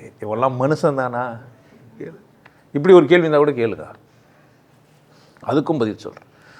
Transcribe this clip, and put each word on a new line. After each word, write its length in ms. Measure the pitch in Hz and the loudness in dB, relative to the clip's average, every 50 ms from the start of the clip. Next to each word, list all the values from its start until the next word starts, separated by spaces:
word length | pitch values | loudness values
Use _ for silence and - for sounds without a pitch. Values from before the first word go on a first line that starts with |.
| - - - _ | -18 -20 -18 _
இவன்லாம் 360 | 110 104 110 113 127 135 127 123 | -10 -8 -4 -2 -2 -2 -2 -2
மனுஷன் 340 | 131 143 156 147 - 160 139 | -2 -2 -2 0 -2 -2 -2
தானா? 440 | 135 127 123 120 120 123 123 117 113 - - - - _ _ - - - - - - - 165 - - - _ _ _ - - _ _ _ _ - | -2 -4 -4 -4 -6 -6 -8 -10 -12 -16 -20 -20 -20 _ _ -20 -20 -20 -20 -20 -18 -18 -18 -18 -20 -20 _ _ _ -20 -20 _ _ _ _ -6
இப்படி 220 | 143 147 185 190 | -2 4 6 8
ஒரு 120 | 180 156 | 8 8
கேள்வி 220 | 131 170 180 165 160 | 6 4 2 4 2
இருந்தா 80 | 151 | 2
கூட 140 | 143 151 147 | 2 2 2
கேளுங்க. 440 | 139 123 113 110 92 78 76 - - - _ _ _ _ _ _ _ _ _ _ _ _ _ _ _ _ _ _ _ _ _ _ _ _ _ _ _ _ - | 0 -2 -2 -4 -4 -8 -12 -16 -20 -20 _ _ _ _ _ _ _ _ _ _ _ _ _ _ _ _ _ _ _ _ _ _ _ _ _ _ _ _ -8
அதுக்கும் 320 | - 131 151 - - 160 143 | -4 -2 -2 -2 -2 -2 -2
பதில் 200 | 117 107 98 - | -4 -4 -6 -8
சொல்றேன். 300 | - 101 - - - _ _ _ _ - - | -12 -18 -18 -20 -20 _ _ _ _ -20 -20